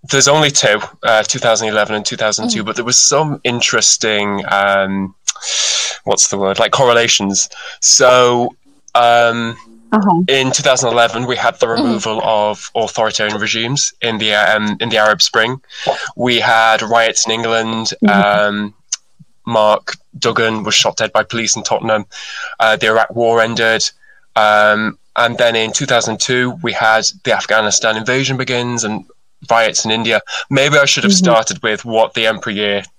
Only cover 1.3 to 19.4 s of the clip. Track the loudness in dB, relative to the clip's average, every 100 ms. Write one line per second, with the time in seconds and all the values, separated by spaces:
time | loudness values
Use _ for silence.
1.3 | -2 0 0 0 0 0 -2 -6 -4 -2
2.3 | -2 -4 -4 -4 -6 0 2 2 2 0
3.3 | -2 -4 -2 -2 0 0 0 0 0 -2
4.3 | -4 -2 0 2 2 0 -2 -6 _ -10
5.3 | -10 -8 -4 -2 -2 -4 -8 -4 0 0
6.3 | 0 -2 0 0 2 4 4 2 0 -2
7.3 | -4 -6 -10 -18 -4 0 4 6 6 4
8.3 | 2 -2 -6 _ _ _ 2 4 4 4
9.3 | 0 -6 -8 -18 -20 -2 0 2 0 2
10.3 | 0 0 0 0 2 2 2 2 0 -4
11.3 | -2 -2 0 -2 0 -2 -2 -4 -4 0
12.3 | 0 0 -4 -8 -4 -4 0 -2 0 -2
13.3 | -2 -4 -4 -4 -2 -4 _ -4 -2 0
14.3 | 2 2 2 0 -4 -2 2 2 2 0
15.3 | 0 0 -4 _ -8 -6 -6 -8 -4 0
16.3 | 0 2 4 4 2 2 2 2 0 -2
17.3 | -2 -2 -2 -2 -4 -6 -2 2 4 2
18.3 | 2 0 -2 -6 _ _ -14 _ _ -20
19.3 | _